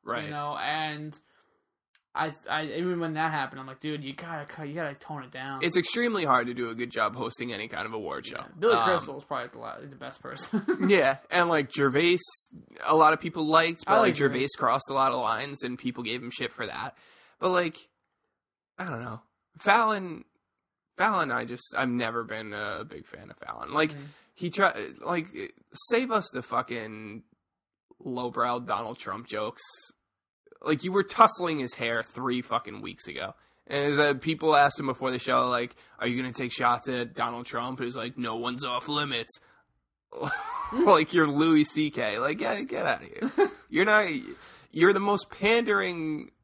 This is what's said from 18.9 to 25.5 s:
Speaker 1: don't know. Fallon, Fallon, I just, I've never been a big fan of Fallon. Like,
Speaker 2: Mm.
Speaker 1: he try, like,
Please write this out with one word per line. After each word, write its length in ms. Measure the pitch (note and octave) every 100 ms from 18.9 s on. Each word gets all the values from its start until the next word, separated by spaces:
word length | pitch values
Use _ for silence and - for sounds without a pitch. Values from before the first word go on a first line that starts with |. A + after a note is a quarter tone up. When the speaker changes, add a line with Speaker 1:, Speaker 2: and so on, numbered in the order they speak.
Speaker 1:
don't 120 | B2
know. 200 | A#2+ A2+ _ _ _ -
Fallon, 640 | - G#3+ A3 G#3+ F#3 D#3 - _ _ _ _ _ _ -
Fallon, 320 | G3 G3 D3+
I 140 | B2 A#2
just, 280 | A#2+ - -
I've 100 | B2+
never 360 | B2 A#2 A#2
been 280 | A2 A2 G#2+
a 320 | G#2 G#2 E2
big 220 | - D2+ -
fan 240 | - -
of 80 | -
Fallon. 340 | - A1+ -
Like, 200 | D3 D#3
Speaker 2:
Mm. 160 | D3 C#3+ - _
Speaker 1:
he 160 | _ E3+
try, 240 | - G3 - G#2 -
like, 260 | - E3+ E3 - G2+